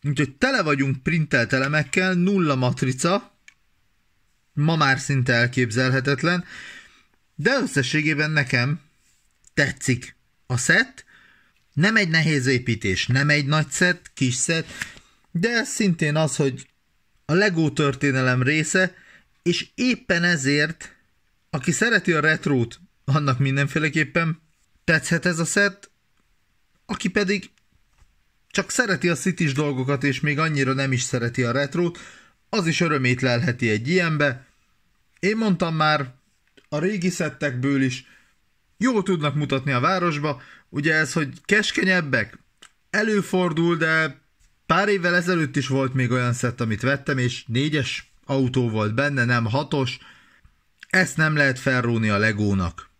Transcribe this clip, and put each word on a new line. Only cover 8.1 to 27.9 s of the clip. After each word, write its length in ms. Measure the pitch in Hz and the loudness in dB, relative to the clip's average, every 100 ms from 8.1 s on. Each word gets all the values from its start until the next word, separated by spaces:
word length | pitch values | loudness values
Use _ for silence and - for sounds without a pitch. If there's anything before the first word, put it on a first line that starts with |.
| 151 151 | 0 0
nekem 500 | 156 131 127 123 151 _ _ _ _ _ _ - | 0 0 0 0 -2 _ _ _ _ _ _ -10
tetszik 600 | - 139 - - 123 - - _ _ _ | -2 -2 -2 -2 -2 -4 -20 _ _ _
a 120 | 123 | -4
szett. 480 | - 175 254 - - - - _ _ _ _ | 2 2 2 -6 -20 -20 -20 _ _ _ _
Nem 220 | - 180 226 | 0 2 2
egy 140 | 190 | 2
nehéz 360 | 160 160 151 127 | 2 2 2 2
építés, 600 | 123 127 110 101 90 - | 0 0 -2 0 -2 0
nem 220 | 131 143 | 0 2
egy 160 | 147 139 | 0 2
nagy 220 | 151 151 | 0 0
szett, 420 | - 180 175 - | 0 0 0 -6
kis 200 | - 131 | -2 -2
szett, 340 | 123 - 165 156 - - - _ _ _ | 0 -2 -2 -4 -10 -14 -14 _ _ _
de 180 | 170 220 | -2 0
ez 200 | 233 285 | 0 -4
szintén 460 | - 202 165 156 151 | 0 0 2 0 2
az, 200 | 156 - | 0 2
hogy 320 | 139 127 - _ _ _ _ _ - | -2 -2 -14 _ _ _ _ _ -2
a 80 | |
Lego 360 | 165 208 165 156 | 2 2 2 0
történelem 720 | - 147 127 143 131 127 127 | 2 0 2 0 2 2 2
része, 500 | 127 156 151 185 185 - - - _ _ | 2 0 0 0 0 -2 -20 -20 _ _
és 240 | - 170 - - | -2 -2 -4 -2
éppen 480 | 247 240 - 170 | -2 -2 -2 0
ezért, 720 | 175 170 131 143 151 160 - - _ _ _ _ _ | 2 0 0 0 0 -4 -16 -20 _ _ _ _ _
aki 220 | 147 - | -6 -2
szereti 420 | - 226 220 - | 0 2 2 2
a 60 | 160 | 2
retrót, 600 | 151 156 - 139 117 - - _ - | 2 0 2 0 0 -6 -20 _ 0
annak 340 | 139 143 127 | 0 2 0
mindenféleképpen 1000 | 135 135 139 - 156 151 151 170 165 156 _ _ _ _ | 0 2 0 0 0 0 0 0 -2 -4 _ _ _ _
tetszhet 420 | - 160 - 165 180 | 0 0 2 -2 0
ez 140 | 165 | -2
a 60 | 165 | -2
szett, 460 | - 202 190 - _ _ _ _ _ _ _ _ _ _ | 2 0 0 -20 _ _ _ _ _ _ _ _ _ _
aki 240 | 208 190 | -6 -2
pedig 400 | 208 196 202 - _ _ _ _ | -2 0 -2 -4 _ _ _ _